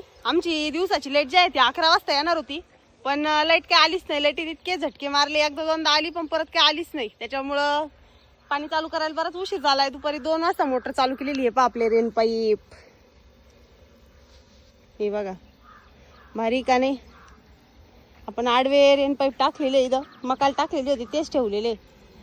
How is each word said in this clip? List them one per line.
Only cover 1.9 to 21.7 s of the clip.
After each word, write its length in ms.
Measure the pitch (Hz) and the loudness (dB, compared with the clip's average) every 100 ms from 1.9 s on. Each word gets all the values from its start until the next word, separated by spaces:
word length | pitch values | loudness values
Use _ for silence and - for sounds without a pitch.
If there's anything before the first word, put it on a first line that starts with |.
| 359 - | 2 2
येणार 240 | 285 311 330 | -2 0 -2
होती, 220 | 285 285 - _ _ _ 262 | -4 -12 -14 _ _ _ -4
पण, 220 | 285 302 | -2 0
अ, 160 | 302 | 2
लाईट 200 | 311 330 - | 2 2 2
काय 100 | 339 | 2
आलीच 220 | 320 359 - | 4 0 -4
नाही. 120 | 294 | -2
लाईटीने 280 | 294 285 320 | 0 -2 -6
इतके 240 | 330 349 359 | -8 -6 -4
झटके 300 | 285 - 285 | -6 -6 -2
मारले, 320 | 285 285 302 302 | 0 0 0 -2
एकदा 200 | 294 320 | -2 -2
दोनदा 240 | 320 311 | 0 2
आली 200 | 302 320 | 2 0
पण 160 | 330 311 | -6 -4
परत 200 | 320 320 | -4 -2
काय 140 | 330 302 | 2 2
आलीच 200 | 311 339 | 2 -4
नाही. 140 | 302 220 - | -8 -8 -8
त्याच्यामुळं 680 | 226 269 269 285 285 294 302 - _ _ _ _ _ | -10 -8 -4 -2 0 0 -4 -10 _ _ _ _ _
पाणी 180 | 285 302 | -6 -4
चालू 200 | 320 320 | -4 -4
करायला 280 | 320 311 311 | -4 -4 -2
बराच 200 | 330 349 | -4 -6
उशीर 240 | 370 392 | -6 -2
झालाय. 300 | 285 269 277 | 0 2 0
दुपारी 280 | 262 294 294 | -2 -6 -4
दोन 260 | 262 320 | -2 0
वाजता 220 | 330 381 302 | 0 0 0
मोटर 260 | 262 349 | 0 -2
चालू 240 | 269 262 262 | 0 0 0
केलेली 260 | 269 277 | -4 -2
आहे 80 | 247 | 0
पहा 160 | 220 247 | 2 2
आपले 240 | 233 226 | 2 2
रेन 200 | 226 226 | 2 2
पाईप. 500 | 214 226 226 226 208 - - - _ _ _ _ _ _ _ _ _ - _ - - _ - _ - - _ _ - | 0 0 0 0 0 -2 -20 -20 _ _ _ _ _ _ _ _ _ -20 _ -20 -20 _ -20 _ -20 -20 _ _ -6
हे 100 | 208 | -4
बघा, 240 | 208 196 180 - _ - - - - - - - 214 | -4 -6 -10 -18 _ -20 -20 -20 -20 -20 -20 -14 -4
भारी 260 | 226 254 | -2 0
का 160 | 247 254 | 2 2
नाही? 200 | 262 262 - - - - _ - _ - - - _ - - | 2 -2 -8 -20 -20 -20 _ -20 _ -20 -20 -20 _ -18 -12
आपण 200 | 208 240 | -4 0
आडवे 480 | 240 262 285 277 277 | 2 4 6 6 6
रेन 180 | 277 | 2
पाईप 200 | 285 277 - | 0 -2 0
टाकलेले 440 | 269 - 277 269 254 | 0 0 0 2 2
इथं, 160 | 262 294 - | -2 -4 -10
मकाल 280 | 254 262 285 277 | -6 0 0 0
टाकलेली 320 | 311 320 262 | -2 -2 -2
होती 160 | 269 233 | -2 -2
तेच 180 | 294 320 | -4 -2
ठेवलेले. 420 | 294 233 202 226 | -2 0 -2 -4